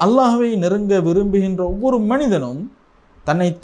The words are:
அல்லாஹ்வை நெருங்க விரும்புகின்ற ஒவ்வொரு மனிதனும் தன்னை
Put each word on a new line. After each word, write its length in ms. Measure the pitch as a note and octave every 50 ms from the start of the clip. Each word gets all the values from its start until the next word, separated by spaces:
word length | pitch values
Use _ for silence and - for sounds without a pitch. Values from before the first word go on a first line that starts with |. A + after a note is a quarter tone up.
| E3
அல்லாஹ்வை 520 | F#3+ A#3+ C4+ C4 A#3+ A#3 A#3+ A#3+ A#3 A3+
நெருங்க 440 | G3 F3 F3+ G3 G#3 G#3 G3 G3+ F#3+
விரும்புகின்ற 640 | D#3+ E3 E3+ G3 G3+ G3+ F#3+ G3 F#3+ F#3+ F#3 F#3 F3+
ஒவ்வொரு 340 | F3 F#3 G#3 A#3 C4 B3+ A#3
மனிதனும் 760 | G#3+ G#3 B3 C#4 D4+ B3+ G3 D#3 C3 A#2+ B2+ C#3+ G3+ C4 - _ _ _ _ _ _ _ _ - -
தன்னை 340 | - D3+ F3 F3+ F3 E3+ F3